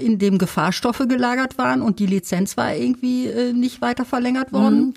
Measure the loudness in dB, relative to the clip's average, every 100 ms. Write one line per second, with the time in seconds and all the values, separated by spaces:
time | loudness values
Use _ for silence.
0 | 0 2 2 2 0 0 -2 0 -2 0
1 | 0 2 0 0 -2 -2 0 0 0 0
2 | 0 0 -2 -2 -2 -2 -2 -2 -2 -2
3 | -2 -2 -2 -2 0 0 -2 -2 -4 -4
4 | -4 -2 -2 -2 -2 2 4 4 2